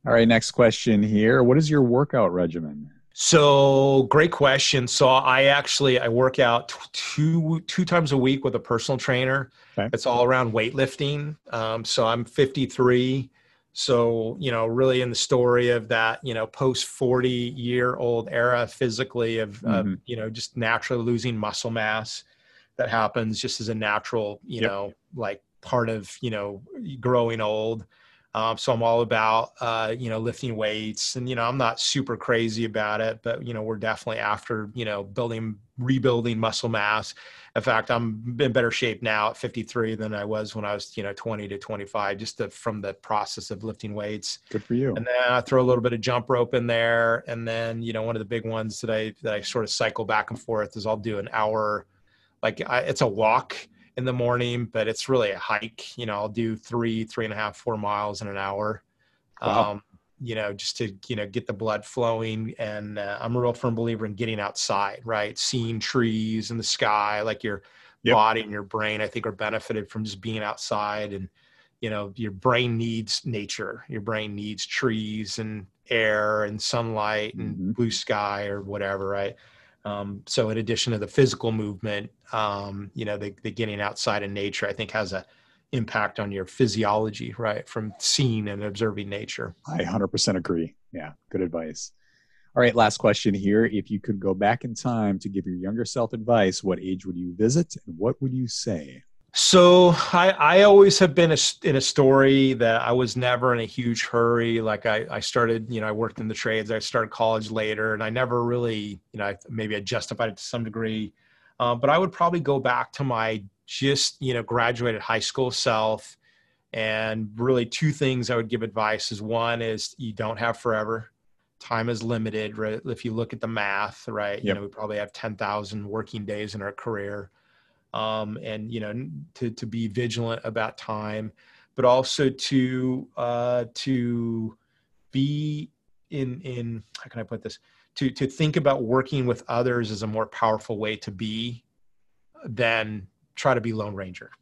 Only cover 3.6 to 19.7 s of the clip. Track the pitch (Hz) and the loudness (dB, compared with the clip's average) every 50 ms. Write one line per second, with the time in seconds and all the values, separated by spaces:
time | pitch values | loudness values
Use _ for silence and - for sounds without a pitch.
3.6 | 139 139 135 135 135 139 135 135 131 - - 151 160 170 - - 147 135 135 135 | 8 8 6 6 6 6 6 6 4 6 6 6 6 4 4 4 4 6 6 4
4.6 | - - - 135 123 123 - - 143 131 131 131 139 131 127 135 139 139 139 143 | 2 2 2 2 0 0 2 4 6 8 6 6 6 4 4 6 6 6 6 4
5.6 | 139 - - - 139 135 127 123 131 117 113 123 131 131 127 - 131 120 117 120 | 2 0 0 2 4 4 4 4 2 2 4 4 4 4 4 4 4 6 6 2
6.6 | 120 - - - - - - - - - - - 151 160 160 170 160 156 165 160 | 0 -4 -14 -14 -14 -12 -10 -8 -8 -4 0 2 2 4 4 2 2 2 0 -2
7.6 | - - - - 180 170 175 175 165 139 139 135 123 131 139 135 135 135 - 113 | -4 -4 -2 -2 0 4 4 2 4 4 2 4 4 4 2 2 0 -2 -2 -2
8.6 | - - 123 113 - - 139 123 - - 127 123 131 131 135 139 131 - _ _ | -2 0 -2 0 0 0 -2 -2 0 0 2 2 2 2 0 0 -2 -4 _ _
9.6 | - _ - - 101 117 120 113 - 131 120 120 120 123 127 127 127 113 107 117 | -20 _ -4 -4 -2 -2 -2 -2 0 0 4 4 4 6 6 4 2 2 0 0
10.6 | 110 123 147 135 135 131 - - 147 139 147 147 147 147 156 _ _ - - 117 | 0 0 0 0 0 0 0 -4 -2 -2 -2 -4 -6 -8 -10 _ _ -8 -4 -4
11.6 | 113 110 113 113 110 - - - 117 110 117 120 117 - - - 139 135 - 143 | -2 -2 -2 -4 -4 -2 0 2 2 2 2 0 -2 -4 2 2 2 2 2 -2
12.6 | 131 127 - - 127 123 123 123 127 127 131 135 127 - _ _ _ _ _ _ | -2 -2 2 4 4 6 6 4 4 2 0 -2 -4 -8 _ _ _ _ _ _
13.6 | _ _ _ - - - 127 117 117 117 117 113 110 113 - - - 131 117 113 | _ _ _ -6 0 2 2 4 4 2 2 0 -2 -4 -6 -4 -4 -2 0 0
14.6 | 113 113 117 123 131 131 127 127 127 123 117 - - - 143 123 123 123 123 123 | 0 0 2 2 4 4 4 2 0 0 -2 -2 0 2 2 4 4 4 4 4
15.6 | 120 120 120 117 107 113 120 113 113 113 117 - - 131 113 113 110 113 - - | 4 4 2 2 0 0 2 2 2 2 0 -2 -6 -6 -4 -4 -4 -6 -4 0
16.6 | 139 131 123 - - - - - 139 123 127 127 123 127 123 123 120 120 - 131 | 0 2 2 0 -4 -6 -4 -2 0 2 2 4 2 2 0 0 -4 -4 -6 -6
17.6 | 117 120 123 123 123 123 127 - 127 120 120 117 113 - - 120 120 123 123 120 | -4 -2 0 2 2 0 0 0 0 0 0 0 -2 -2 0 2 4 4 4 2
18.6 | 120 - - - 131 123 110 120 131 - - 123 117 113 113 113 110 104 101 117 | 0 -4 -2 -2 -2 -2 0 -2 -2 -2 0 -2 0 0 0 -2 -2 -4 -6 -6
19.6 | - 117 | -2 0